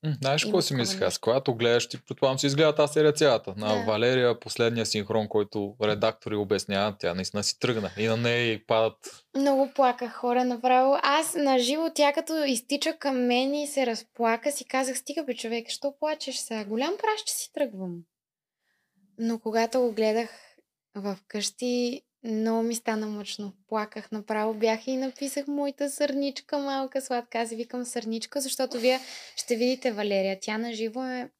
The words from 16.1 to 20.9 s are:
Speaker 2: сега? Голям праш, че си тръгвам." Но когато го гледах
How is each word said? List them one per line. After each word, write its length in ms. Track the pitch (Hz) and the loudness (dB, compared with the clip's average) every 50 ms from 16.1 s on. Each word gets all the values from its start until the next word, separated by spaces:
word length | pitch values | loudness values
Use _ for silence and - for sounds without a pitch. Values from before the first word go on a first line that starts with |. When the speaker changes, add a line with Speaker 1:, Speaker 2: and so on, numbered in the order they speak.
| 311 302 - 277 254 | -4 -4 -6 -8 -8
Speaker 2:
сега? 300 | - - - 226 220 208 | -8 -6 -6 -6 -6 -6
Голям 280 | 202 214 226 262 311 392 | -4 -2 -2 -2 -2 -2
праш, 260 | 403 - 440 427 427 - | -2 -2 -2 -2 -2 -4
че 80 | - - | -6 -6
си 180 | - - - _ | -6 -8 -8 _
тръгвам." 420 | 302 294 240 208 190 190 180 175 170 165 _ _ _ _ _ _ _ _ _ _ _ _ _ _ _ _ _ _ _ _ _ _ | -4 -2 -2 -2 -8 -8 -8 -8 -10 -12 _ _ _ _ _ _ _ _ _ _ _ _ _ _ _ _ _ _ _ _ _ _
Но 220 | - 226 226 233 226 | -4 -2 -2 -2 -2
когато 420 | _ 220 214 226 226 226 233 262 | _ 0 2 2 2 4 2 2
го 100 | 247 240 | 2 2
гледах 380 | 214 208 220 214 214 226 233 226 - - - _ _ _ _ _ _ _ _ _ | 2 2 2 4 4 2 0 -2 -8 -20 -20 _ _ _ _ _ _ _ _ _